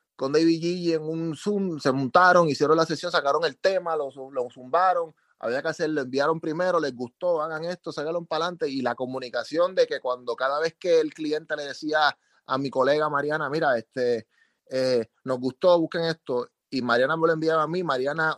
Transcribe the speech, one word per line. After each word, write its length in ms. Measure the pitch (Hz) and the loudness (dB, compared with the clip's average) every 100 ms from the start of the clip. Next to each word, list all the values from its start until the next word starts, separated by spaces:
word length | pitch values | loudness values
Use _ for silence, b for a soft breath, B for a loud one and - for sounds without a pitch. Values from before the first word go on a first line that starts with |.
| _ - | _ -6
con 160 | 135 | 0
David 280 | 151 165 165 | 2 4 2
Gigi 340 | 165 180 175 | 0 -2 0
en 80 | 160 | -2
un 340 | 156 165 165 151 | -2 -4 -4 -4
Zoom, 420 | - 208 190 156 | -2 -2 -2 -2
se 140 | 143 | 0
montaron, 560 | 131 131 180 180 180 170 | 0 2 6 6 6 4
hicieron 280 | 135 143 160 | 2 2 4
la 100 | 165 | 2
sesión, 260 | 160 175 | -2 -2
sacaron 320 | 175 139 147 | 0 2 2
el 140 | 165 135 | 0 0
tema, 360 | 190 190 175 | 0 0 -2
lo, 160 | 160 139 135 131 | -4 -4 -8 -10
lo 160 | 139 120 | -6 -6
zumbaron, 640 | 131 127 160 185 175 165 - _ _ | -8 -2 2 4 2 -2 -8 _ _
había 240 | 113 127 | -4 -2
que 60 | 160 | -4
hacerlo, 320 | 151 160 151 | -4 -2 -2
enviaron 400 | 127 131 143 160 | -2 0 0 0
primero, 400 | 160 156 185 175 | -2 -2 0 2
les 160 | 147 123 | 0 -4
gustó, 460 | 120 _ 180 170 | -10 _ -2 0
hagan 220 | 156 156 170 | -2 -6 -6
esto, 260 | 180 - | -8 -10
sáquenlo 320 | 151 147 175 | -8 -4 -4
pa'lante, 440 | 170 156 170 175 151 | -4 -4 -4 -4 -4
y 120 | 135 | -2
la 140 | 123 | -2
comunicación 800 | 120 127 127 123 120 120 151 180 | -4 -6 -8 -8 -8 -4 0 0
de 120 | 185 160 | 2 0
que 140 | 143 | -2
cuando 340 | 127 127 123 | -4 -6 -6
cada 240 | 117 131 147 | -4 -2 0
vez 160 | 165 - | -4 -4
que 180 | 180 165 | 2 2
el 140 | 156 | 2
cliente 420 | - 156 151 160 | -4 -6 -6 -4
le 120 | 151 143 | -8 -8
decía 520 | 131 156 151 151 - _ _ - | -8 -2 2 2 2 _ _ -4
a 120 | 131 | -2
mi 120 | 139 | 0
colega 400 | 131 131 147 151 | 2 4 4 2
Mariana, 400 | 143 147 156 143 | 0 0 -2 -2
"Mira, 260 | 151 156 120 | 0 2 0
este... 500 | - - 123 117 - _ _ _ - | -2 -2 0 0 -4 _ _ _ -8
Eh, 400 | 131 131 127 113 _ | -2 0 0 -2 _
nos 140 | 131 127 | -6 -4
gustó, 400 | 131 - 185 175 | -4 0 4 4
busquen 260 | 160 170 | 4 -2
esto", 440 | 165 160 - 123 117 _ _ | -4 -4 -4 -6 -6 _ _
y 100 | 135 | -4
Mariana 380 | 123 120 131 165 | 0 2 2 2
me 80 | 165 | 0
lo 80 | |
enviaba 300 | 160 160 160 | 0 0 0
a 20 | 151 | 0
mí, 160 | 175 | -2
Mariana, 520 | 175 131 131 156 160 | -2 -2 -2 -2 -2